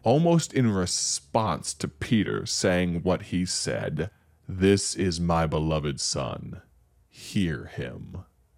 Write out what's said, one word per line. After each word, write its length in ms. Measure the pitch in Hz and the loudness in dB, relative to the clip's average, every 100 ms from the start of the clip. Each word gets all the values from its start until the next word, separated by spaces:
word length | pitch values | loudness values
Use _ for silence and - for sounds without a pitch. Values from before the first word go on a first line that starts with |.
almost 500 | 110 139 170 170 - | 2 4 6 4 2
in 180 | - 120 | 2 2
response 1040 | 98 87 - - - - 113 107 82 - | 2 0 -2 -2 -4 -2 0 0 -2 -6
to 160 | - - | -6 -6
Peter 560 | - - 113 95 - | -6 0 2 2 -2
saying 580 | - - 101 90 90 85 | -4 0 2 4 2 0
what 200 | 90 87 | 0 0
he 240 | - 90 90 | 0 -2 -2
said, 640 | - - 58 - - 85 - _ _ - | -2 -4 -4 -4 -4 -6 -8 _ _ -12
"This 480 | 92 95 101 - | 2 4 6 2
is 260 | - 95 82 | -2 -2 0
my 260 | 85 82 80 | 2 2 2
beloved 560 | 78 78 78 73 65 | 0 0 0 -2 -4
Son. 580 | - 73 64 - - 82 - _ _ _ _ | -4 -4 -4 -8 -12 -14 -18 _ _ _ _
Hear 560 | - - 107 87 73 | -20 -6 -2 0 -2
him." 600 | - - 65 - - 90 - _ _ | -8 -10 -10 -10 -14 -14 -16 _ _